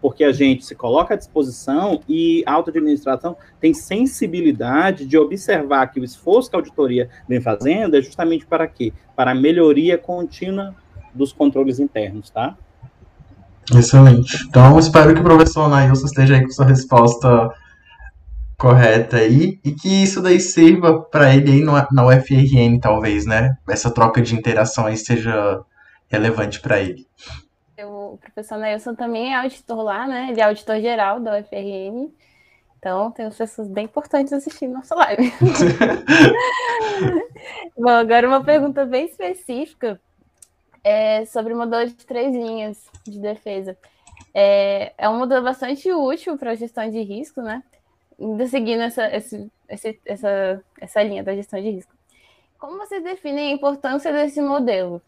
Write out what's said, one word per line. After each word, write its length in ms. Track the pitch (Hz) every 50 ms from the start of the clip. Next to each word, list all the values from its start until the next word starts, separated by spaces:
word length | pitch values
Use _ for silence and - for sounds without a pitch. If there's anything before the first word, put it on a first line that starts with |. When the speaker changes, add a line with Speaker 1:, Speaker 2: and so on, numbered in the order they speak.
Speaker 1:
porque 200 | - 135 123 _
a 100 | 151 143
gente 340 | 131 139 143 135 131 131 -
se 80 | - 110
coloca 400 | _ - 117 123 151 180 - 214
à 20 |
disposição 840 | 196 - _ _ 156 143 127 120 - - - 135 151 190 208 175 147 -
e 360 | - 156 165 165 165 165 170 -
a 80 | -
alta 180 | 143 160 165 165
administração 640 | 156 160 151 151 147 143 - 135 131 123 - 170 175 - _ _ _ _
tem 140 | - 160
sensibilidade 1300 | 156 156 - - 190 208 254 262 - - - 185 160 180 170 156 131 107 113 120 131 151 180 196 185 151 139
de 100 | 131 143
observar 720 | 160 151 143 175 196 - - 202 165 147 135 143 135 131
que 120 | 127 _ 135
o 60 | 127
esforço 460 | 123 - _ _ 165 190 240 254 -
que 60 | -
a 20 | 185
auditoria 500 | - - _ - 143 127 123 127 123 123 _ - -
vem 140 | - 123 123
fazendo 560 | 120 120 107 101 120 139 165 208 226 180 151
é 60 | 139
justamente 420 | 135 - - - 175 165 165 156 -
para 240 | _ 170 160 160 160
quê? 240 | - _ 123 113 - - _ _ _
Para 140 | - 127 127
a 40 | 127
melhoria 640 | 131 135 151 165 175 170 156 143 143 160 170 170
contínua 800 | 170 - - 180 175 175 - - - 185 185 190 196 196 196 190 _ _ _ _ - - - _
dos 180 | 123 139 135
controles 480 | - _ 151 143 135 131 135 135 127 123
internos, 480 | 143 139 _ 110 107 98 98 107 104 _
tá? 260 | _ 110 120 143 190 _ - _ _ _ - - _ _ - _ _ _ - _ - _ - _ _ _ _ - 123
Speaker 2:
Excelente. 720 | 123 120 - - 135 135 135 123 117 123 - - - -
Então, 320 | - - 127 127 135 147 160
espero 360 | 160 160 - 165 151 151 160
que 60 | 165
o 40 | 170
professor 380 | 175 165 160 160 156 - 156
Anailson 420 | 151 147 143 139 135 131 135 131 135
esteja 300 | 139 - - 135 135 139
aí 80 | 127
com 80 | 127 -
sua 160 | - - 135
resposta 840 | 131 131 127 - - 131 120 117 120 117 - - 127 120 113 - - - - _ _ _ _ _ _ - _ - - _ - - - - - - - - _
correta 600 | - 127 123 123 120 110 110 117 117 - 127 131
aí, 420 | 110 110 123 143 175 196 196 -
e 100 | _ 143
que 300 | 143 - - 190 196 196
isso 200 | 196 190 - 190
daí 180 | 180 185 175 -
sirva 640 | 185 - - 175 165 165 165 - 175 165 160 160
pra 320 | - - - 156 143 135 131
ele 160 | 139 143 143
aí 100 | 135 143
no, 120 | 156 151 143 143 131 -
na 140 | 135 135 120
U 40 | 127
F 240 | 131 135 - - 143
R 240 | 131 139 131 135 123
N, 220 | 117 117 117 123
talvez, 460 | - 113 107 107 107 107 104 104 101
né? 320 | 110 110 110 120 131 131 - _ -
Essa 220 | 107 110 - 120
troca 320 | - 117 113 110 - 123
de 120 | 117 113 113
interação 520 | 110 - 117 113 107 110 131 - - 113
aí 100 | 107 110
seja 680 | 107 - - 120 117 110 117 110 107 104 101 98 - - _ _ _ _ _ _ _ _ _
relevante 520 | - 110 107 117 113 110 104 104 117 -
pra 200 | - 127 110 101
ele. 260 | 98 92 87 - - _ _ _ - - - - _ _ _ _ _ _ _
Speaker 3:
Eu, 380 | - 208 202 208 202 202 202 220
o 40 | 208
professor 360 | _ - _ - 214 - 220
Anailson 400 | 214 214 214 208 220 214 254 233
também 400 | - 247 233 233 220 233 254 269
é 20 |
auditor 460 | 254 254 269 262 - _ - 233 220
lá, 240 | 220 214 196 208 247
né? 220 | 277 262 247 254 262
Ele 100 | 240 220
é 40 | 220
auditor 360 | 208 208 208 - - 220 214
geral 400 | 214 240 233 220 202 196 208 247
da 120 | 233 220
U 20 | 208
F 200 | 202 208 _ -
R 140 | 202 196 202
N. 420 | 202 190 190 196 214 240 269 311 _ _ _ _ _ _ _ _ _ _ _ _ _ _
Então, 320 | - 190 185 185 208 233
tem 180 | 233 - 226 214
pessoas 400 | 220 _ 226 220 - - 220 202
bem 160 | 190 208 214
importantes 480 | 220 _ 294 294 - - 285 277 277
assistindo 400 | 285 277 277 311 - - 294 254
nossa 220 | 254 262 262 _ 320
live. 360 | 339 320 - 208 - 254 247
<laughs> 2500 | - - - 127 - - 175 175 - - - 240 - - - - 302 339 311 - - 466 508 508 508 508 494 480 480 453 440 427 415 392 381 370 359 320 480 480 - - - - - - - 339 _
Bom, 140 | - 233 247
agora 360 | 240 233 233 220 233 240 240
uma 160 | 254 269 269
pergunta 440 | 262 294 302 302 277 294 269 277 277
bem 180 | 247 254 254 311
específica, 960 | 339 - _ 381 359 370 370 - - 247 240 302 302 _ _ - 226 202 185 _ _ _ _ _ _ _ _ - _ _ _ _ _ _ _
é, 440 | _ 202 208 214 214 214 220 214 226
sobre 260 | 220 - 240 220 226
o 60 | 233 233
modelo 280 | 233 226 233 233 233
de 200 | 240 240 _ _
três 280 | _ 254 240 240 277 254
linhas 440 | 247 233 226 226 220 214 214 208 - _ _ _ - _
de 140 | 220 208 202
defesa. 580 | 202 208 214 214 _ 214 202 190 190 190 185 _ _ _ _ _ _ _ _ _ _ _
É, 640 | _ 196 202 202 202 202 196 202 202 196 196 - _
é 100 | - - 214
um 80 | 220 233
modelo 260 | 254 247 269 254 240
bastante 480 | 254 262 262 269 254 277 277 - 370
útil 460 | 370 330 277 254 285 - - 359 311 277
pra 160 | 269 240 226
gestão 340 | 220 233 233 _ 247 214 226
de 140 | 214 226
risco, 400 | 220 196 196 220 294 311 _ -
né? 200 | 240 214 214 254 - _ _ _ _ _ _ _ _ _ _ _
Ainda 280 | - 220 214 208 254
seguindo 340 | 254 240 - 226 214 233 226
essa, 340 | 233 233 233 - 220 208 -
esse, 320 | 208 208 - - 208 202 214 _ _ _ _
esse, 320 | 214 202 - 220 220 _ _
essa, 560 | - 202 196 - 202 202 196 196 185 190 190 _ _ _ _
essa 220 | - 190 - 214
linha 200 | 208 214 202 196
da 120 | 196 196 196
gestão 260 | 196 202 _ - 190
de 80 | 196 220
risco. 240 | 208 185 180 _ _ _ _ _ _ _ _ _ _ _ _ _ _ _
Como 200 | - 277 339 392
vocês 260 | 415 403 403 392 330
definem 460 | 359 370 381 _ 302 277 285 294 285
a 40 | 277
importância 560 | 285 285 285 285 277 - 269 262 285 277 339
desse 300 | 285 294 294 294 285 294
modelo? 600 | 294 277 277 285 254 240 214 185 185 180 175 175 _